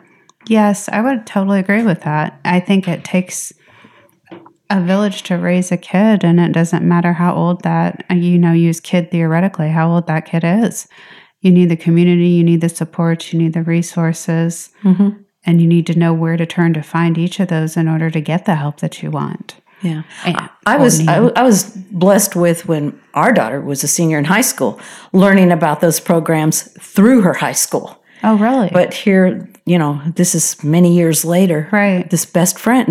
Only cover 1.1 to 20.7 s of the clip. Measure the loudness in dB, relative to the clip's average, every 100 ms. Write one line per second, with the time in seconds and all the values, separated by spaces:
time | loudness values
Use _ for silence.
1.1 | -4 -4 -4 0 -2 0 0 0 -2 -2
2.1 | -4 -4 -6 -2 -2 0 0 0 -8 -4
3.1 | -4 -4 -10 -14 -18 _ _ -20 _ _
4.1 | _ _ -20 -20 _ _ -2 0 0 -2
5.1 | -4 -6 -4 0 -2 -2 -6 -2 0 2
6.1 | 2 4 2 2 0 0 0 0 2 0
7.1 | 0 0 0 -2 -2 -2 -2 -2 -6 -4
8.1 | -2 2 2 2 2 0 -2 -4 -4 -2
9.1 | -2 0 0 -2 -2 -2 0 0 0 0
10.1 | -4 -4 -4 0 0 0 -4 -14 -20 -20
11.1 | -20 -20 _ 2 4 4 0 0 2 4
12.1 | 4 2 4 2 2 0 -4 -8 -4 -2
13.1 | -2 -4 -2 -2 -2 -2 -2 -2 -2 -2
14.1 | -4 -4 -2 -2 -6 -14 _ 0 2 2
15.1 | -2 _ _ 0 2 4 2 0 0 0
16.1 | 0 -2 -2 -4 0 0 0 -4 -2 0
17.1 | 0 -4 -4 -2 -2 -2 -2 -2 -2 -2
18.1 | -4 -4 -4 -2 -2 -4 -6 -8 -8 -8
19.1 | -6 -6 -10 -14 -20 _ _ -6 -6 -10
20.1 | -8 -6 -6 -8 _ 0